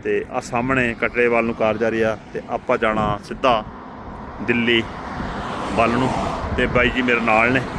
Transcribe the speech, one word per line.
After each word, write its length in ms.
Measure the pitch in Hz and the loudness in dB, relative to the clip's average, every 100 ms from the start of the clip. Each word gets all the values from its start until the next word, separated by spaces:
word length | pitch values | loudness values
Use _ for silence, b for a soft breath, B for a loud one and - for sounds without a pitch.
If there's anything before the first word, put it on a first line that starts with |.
ਤੇ 220 | 107 104 - | -2 -2 -2
ਆਹ 100 | 127 | -8
ਸਾਹਮਣੇ 540 | - 120 127 135 123 113 | -4 -2 0 0 0 0
ਕਟੜੇ 260 | 117 113 120 | -2 2 4
ਵੱਲ 180 | 117 113 | 4 0
ਨੂੰ 100 | 113 | 0
ਕਾਰ 220 | 110 107 | 0 2
ਜਾ 120 | 113 | 0
ਰਹੀ 120 | 113 | 2
ਆ, 160 | 110 107 - | 0 0 -6
ਤੇ 80 | 113 - | -10 -6
ਆਪਾਂ 280 | 117 - 120 | -8 0 2
ਜਾਣਾ 420 | 110 110 107 104 | 2 2 0 -2
ਸਿੱਧਾ 420 | - 113 131 113 - - - - - - - - 107 | -6 0 2 2 0 -12 -16 -14 -14 -14 -12 -10 0
ਦਿੱਲੀ 360 | 120 117 117 107 - - - - - - - - - | 2 4 2 2 -8 -10 -8 -8 -8 -8 -8 -4 2
ਵੱਲ 140 | 117 | 2
ਨੂੰ। 200 | 120 127 - - - - - | 2 0 -2 -2 -4 -4 -2
ਤੇ 80 | 123 | 2
ਬਾਈ 240 | 123 123 | 4 2
ਜੀ 120 | 120 | 2
ਮੇਰੇ 200 | 123 120 | 2 2
ਨਾਲ 320 | 117 110 117 | 4 4 6
ਨੇ 80 | 131 120 | 2 0